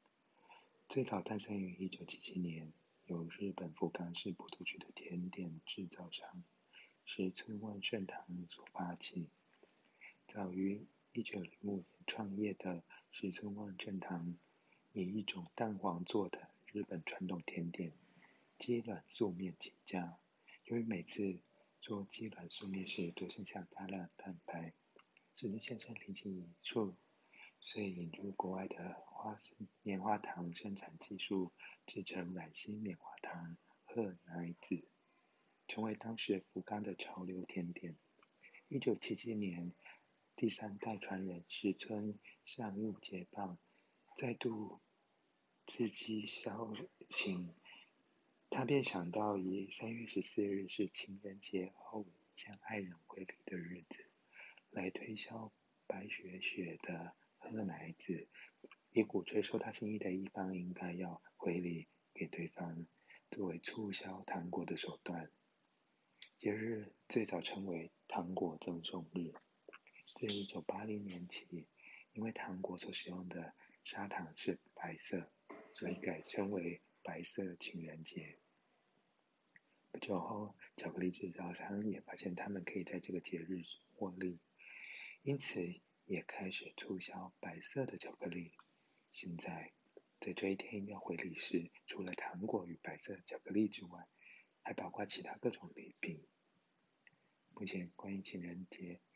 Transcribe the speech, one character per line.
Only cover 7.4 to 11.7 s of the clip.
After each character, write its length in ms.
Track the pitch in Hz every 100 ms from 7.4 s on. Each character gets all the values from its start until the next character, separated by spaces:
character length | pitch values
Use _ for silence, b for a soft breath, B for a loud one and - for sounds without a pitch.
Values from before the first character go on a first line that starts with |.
| - 104
万 240 | 107 101
盛 220 | - 113 95
堂 200 | - - 90 87
所 180 | - -
发 240 | - 90 165
起。 340 | - 185 156 - _ - B B B B B - -
早 280 | 107 95
于 340 | 92 98 104 - _ _
一 100 | 120
九 180 | 110 104
零 100 | 85 -
五 140 | 104